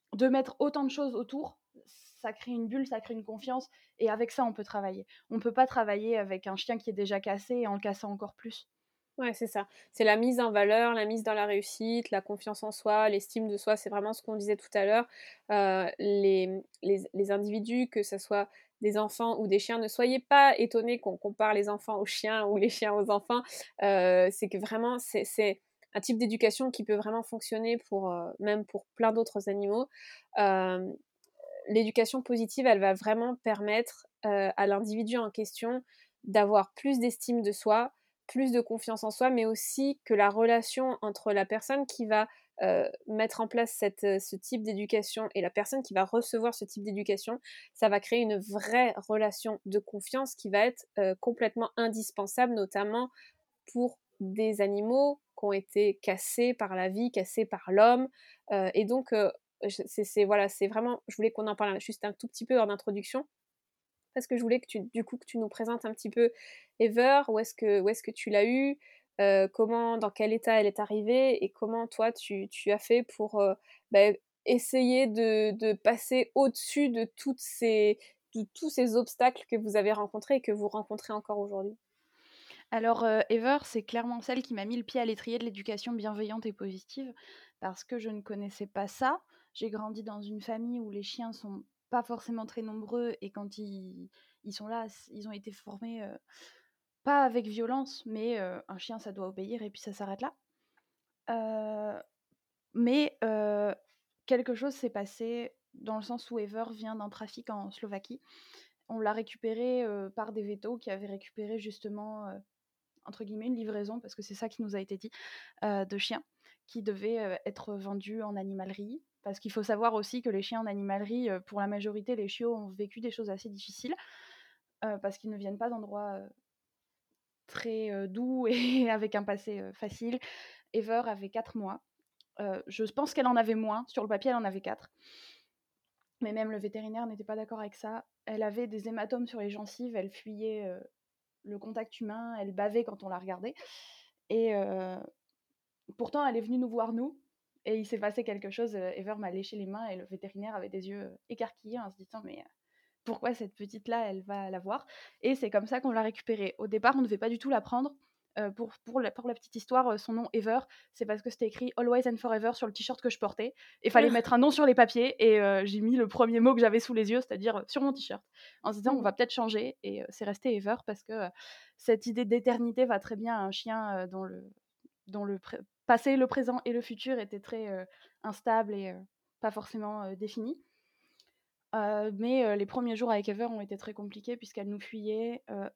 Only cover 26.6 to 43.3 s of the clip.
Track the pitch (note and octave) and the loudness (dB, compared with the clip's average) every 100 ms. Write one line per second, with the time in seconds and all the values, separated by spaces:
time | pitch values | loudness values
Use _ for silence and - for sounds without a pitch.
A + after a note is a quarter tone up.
26.6 | C4 B3 G#3+ G#3 G#3+ A3+ A3 A3 - A3 | -4 -4 -2 0 0 -4 -6 -10 -6 -4
27.6 | A3+ A#3 - G3 F#3+ F3 E3+ - G#3 G#3+ | -2 -2 -2 -4 -2 -4 -6 -4 0 0
28.6 | G#3 G3+ - - A3+ A3+ A3+ G#3 G3+ G3+ | -2 -8 -10 2 2 4 0 -2 -2 -2
29.6 | G3+ G#3+ C#4 - - - _ - G3+ F#3+ | 0 0 -2 -8 -20 -20 _ 2 4 4
30.6 | F#3 F#3 F#3+ - _ _ _ _ - - | 2 -2 -4 -10 _ _ _ _ -16 -12
31.6 | - G#3+ A3 A#3 A3+ C4 B3+ A#3+ A3+ - | 2 2 4 4 2 0 -2 0 0 2
32.6 | B3 G3+ F#3+ F#3+ G#3+ A3 A#3+ B3 A#3 G#3 | 6 6 6 4 2 0 0 -2 -2 0
33.6 | G#3 G#3+ A#3+ - _ _ G#3+ G3+ F#3+ - | 2 0 0 -8 _ _ 0 2 2 2
34.6 | G3+ G3+ G#3+ G#3+ A3 A#3+ A3 G#3 G#3 - | 2 2 0 -2 0 -2 -2 -4 -6 -4
35.6 | A#3 B3+ - _ _ _ G#3+ G#3 G3+ G#3+ | -4 -4 -6 _ _ _ 2 6 8 6
36.6 | - - C#4 C4 A#3+ - - A#3+ G3+ G3+ | 4 -2 0 2 2 -2 0 0 2 0
37.6 | A3 A3 B3 _ _ _ - B3+ C4 A#3+ | 4 4 4 _ _ _ -6 0 2 2
38.6 | A#3 A3+ - A3 G#3+ - B3+ B3 A3 A3 | 2 -4 -4 -4 -4 2 2 4 2 0
39.6 | - - C#4 C#4 - G#3 G3+ G#3 A3+ A#3 | -4 0 0 -2 2 6 6 6 6 4
40.6 | A3+ - B3+ A#3+ G#3+ G3+ A3 G3+ F#3+ A3 | 2 -2 -2 -2 -4 -4 0 2 2 -2
41.6 | - C#4 C4 - A3 G#3+ A3 - _ - | -2 -2 -2 -4 2 2 2 -4 _ -2
42.6 | F#3+ F#3 - - - G#3+ A3 | 4 4 2 -4 -6 0 0